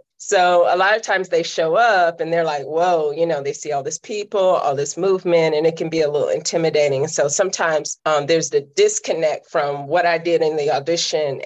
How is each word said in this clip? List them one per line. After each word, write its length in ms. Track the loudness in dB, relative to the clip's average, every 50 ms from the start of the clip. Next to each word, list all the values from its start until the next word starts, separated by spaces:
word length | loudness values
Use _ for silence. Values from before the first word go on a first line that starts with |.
| -18 _ _ -18
So 480 | -4 0 2 4 4 4 4 4 4 4
a 80 | 4
lot 180 | 2 2 2 2
of 60 | 0
times 300 | 0 -2 -2 -2 -2 -2
they 120 | -2 -2 -2
show 340 | -2 -2 -2 0 2 2
up 440 | 4 4 4 4 4 2 2 0 -2
and 100 | -4 -2
they're 140 | 0 0 0
like, 200 | 0 -2 -4 -6
"Whoa," 440 | -4 -2 0 2 2 2 2 0 0
you 140 | -2 0 0
know, 180 | 0 0 -2 -4
they 120 | -6 -6
see 180 | -6 -6 -6 -4
all 100 | -4 -4
this 140 | -6 -8 -10
people, 400 | -8 -8 -8 -8 -6 -4 -2 0
all 360 | 2 2 2 2 0 0 -2
this 220 | -2 -4 -6 -6 -4
movement, 560 | -2 0 0 0 0 0 2 2 2 2 2
and 120 | 2 2
it 100 | 0 0 -2
can 100 | -4 -2
be 140 | 0 0 0
a 80 | 0
little 180 | 0 0 0 0
intimidating. 800 | -2 -2 -2 -4 -2 -2 0 0 2 2 2 2 2 0 -2 -2
So 180 | -2 -2 -2 0
sometimes, 680 | 0 0 -2 -2 -2 -2 -2 0 0 -2 -2 -6 -10 -6 -2
um, 220 | 0 0 0 2
there's 240 | 2 0 0 0 0
the 100 | -2 -2
disconnect 840 | -4 -2 _ 2 2 2 2 -2 -4 -4 -2 -2 -2 -2 -2 -4 -8 _
from 380 | -4 -2 -2 -2 -4 -6 -4
what 180 | -2 0 0 2
I 140 | 2 0 0
did 240 | 0 0 0 2 2
in 140 | 0 0
the 140 | 0 0 0
audition 680 | 0 -2 -2 -2 -2 -2 -2 -2 -2 -2 -2 -2 -4 -4 -4